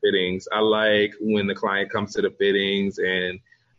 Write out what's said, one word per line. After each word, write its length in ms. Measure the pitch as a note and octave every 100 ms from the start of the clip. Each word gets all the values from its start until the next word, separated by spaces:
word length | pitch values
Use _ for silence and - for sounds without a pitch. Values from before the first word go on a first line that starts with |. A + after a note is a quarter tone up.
fittings. 460 | G#2 G2 F2+ F#2 -
I 80 | G#2+
like 540 | A2 G#2+ G#2+ G#2 G#2 -
when 260 | G#2+ G#2+ G2+
the 80 |
client 360 | G2 G#2+ G2 G2
comes 220 | A2 G2+
to 80 | A2
the 80 | G2
fittings 680 | - G2+ G2 G2 G2 G2 F#2
and 420 | F#2 F#2 F2+ F#2 - _ _